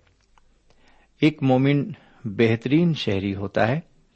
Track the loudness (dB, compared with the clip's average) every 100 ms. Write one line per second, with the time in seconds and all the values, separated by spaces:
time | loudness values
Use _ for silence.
0 | _ _ _ _ _ _ _ _ _ _
1 | _ _ 0 2 2 2 2 0 -2 -10
2 | _ _ -8 0 2 0 0 2 2 0
3 | -2 -2 -4 -6 -6 -2 -2 -2 -8 _
4 | _